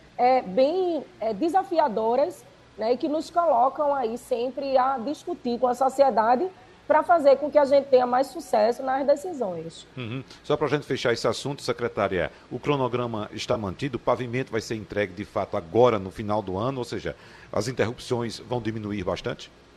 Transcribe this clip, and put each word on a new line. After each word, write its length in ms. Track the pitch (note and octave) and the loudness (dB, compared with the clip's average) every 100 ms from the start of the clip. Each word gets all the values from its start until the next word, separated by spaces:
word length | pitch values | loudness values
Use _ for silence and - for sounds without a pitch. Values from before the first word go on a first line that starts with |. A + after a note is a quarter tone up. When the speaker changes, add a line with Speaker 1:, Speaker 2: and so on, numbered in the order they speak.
| - - | -12 0
Speaker 1:
é, 240 | B3 B3+ | 2 2
bem, 640 | F#3 F#3 C4+ F#4 F4+ D#4 - - | 2 2 2 2 0 -2 -6 -8
é, 120 | A3+ | -6
desafiadoras, 1120 | G3 D#4+ F#4+ F#4+ D#4+ D4 G#3 A3 B3+ E4 - - - - - | -2 0 0 0 2 2 2 0 2 0 -4 -18 -20 -20 -6
né, 180 | A3 | -2
e 40 | B3+ | -2
que 100 | D#4 | -2
nos 220 | D#4 - | -4 -2
colocam 640 | F4 E4+ A#3 C4 C4+ D4 | 0 2 4 2 2 -2
aí 240 | C#4 A3+ A#3 | 0 -2 -6
sempre 580 | - A#3 B3+ B3+ C4+ B3+ | -6 -4 -4 -6 0 2
a 180 | C4 C4+ | 2 0
discutir 640 | A3 D#4 - - B3 A#3+ | -4 -8 -8 -6 -4 0
com 80 | B3+ | 0
a 80 | B3 | 2
sociedade 720 | C4 C4 C4+ G#3+ G#3+ B3+ F#4 - - - - | 2 4 4 4 4 2 0 -8 -20 -10 2
pra 160 | D4 | 2
fazer 320 | D4 E4+ C#4 C4 | 4 4 6 4
com 160 | D4 | 4
que 60 | D4 | 4
a 60 | C4+ | 6
gente 200 | C#4 C#4 | 4 6
tenha 220 | B3 B3 | 4 4
mais 200 | B3 C4+ | 2 0
sucesso 540 | E4+ - A3 G#3+ A#3+ | -4 -2 2 2 2
nas 240 | C4 C4 C4+ | -2 -2 2
decisões. 800 | C#4+ F#4 D4 G3+ E3+ D#3+ - - C3 | 0 0 -6 -6 -6 -10 -14 -16 -10
Speaker 2:
Uhum. 280 | A2+ C3 - - | -8 -8 -12 -10
Só 140 | - D3 | -2 0
pra 100 | D3 | 2
gente 200 | D3 - | 0 -2
fechar 260 | B2+ B2 | -2 0
esse 140 | A#2 B2 | 0 0
assunto, 340 | - C3+ C#3+ | -2 -4 -8
secretária, 680 | - A#2+ A#2+ A#2+ G2 F#2 D2+ - - | -6 -4 -4 -2 0 0 -2 -6 -14
o 60 | C3 | -8
cronograma 720 | C#3+ C#3+ B2 B2 A#2+ A2 G#2+ | -2 0 0 -2 -4 -6 -8
está 240 | G#2+ - B2 | -8 -4 -2
mantido, 420 | G2+ E2+ C#3 A#2+ | -4 -6 -6 -4
o 20 | |
pavimento 520 | - A#2 B2 B2+ C3 | -2 -2 -2 -6 -4
vai 80 | A2 | -6
ser 140 | - | -6
entregue 400 | A2 F#2 G2+ G2 | -8 -6 -4 -4
de 100 | F2+ | -6
fato 320 | G2 G#2+ F#2+ G#2 | -8 -6 -4 -6
agora 440 | E2 G#2+ B2 G#2+ | 0 4 6 4
no 100 | F#2+ | -4
final 320 | G2+ G#2 G#2+ | -8 -4 -4
do 160 | F#2+ F#2 | -2 -4
ano, 220 | B2 C3 | -4 -6
ou 40 | |
seja, 320 | A#2 G#2 D#2+ - - - - | -8 -8 -8 -10 -14 -20 -6
as 140 | G2+ G#2+ | -4 -2
interrupções 720 | B2 G#2+ B2 - A#2+ A#2 - | -2 -2 -2 -4 -4 -4 -8
vão 200 | G#2 B2 | -6 -6
diminuir 440 | A2 A2 G#2 G#2 | -4 -6 -6 -6
bastante? 480 | F2+ F2 A#2+ C#3+ - - - | -4 -4 -4 -8 -14 -20 -20